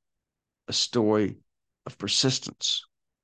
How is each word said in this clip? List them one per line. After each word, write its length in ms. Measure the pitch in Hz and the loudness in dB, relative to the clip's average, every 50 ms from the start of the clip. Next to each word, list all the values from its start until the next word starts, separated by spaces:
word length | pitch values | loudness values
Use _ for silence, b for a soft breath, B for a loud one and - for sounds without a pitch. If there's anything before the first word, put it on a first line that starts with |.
| _ _ _ _ _ _ _ _ _ _ _ _ _ - | _ _ _ _ _ _ _ _ _ _ _ _ _ -6
a 40 | |
story 640 | - - - - - 123 107 107 107 107 104 - - - _ _ _ _ _ _ _ _ - | -2 -2 -2 0 2 2 4 4 4 4 2 0 -2 -6 _ _ _ _ _ _ _ _ -18
of 140 | - - - | -16 -12 -8
persistence, 840 | 101 - - - - 131 131 - - - - - - - - - - - _ _ _ _ _ _ | -4 -2 0 2 2 2 0 -2 -4 -10 -10 -6 -4 -4 -4 -4 -6 -10 _ _ _ _ _ _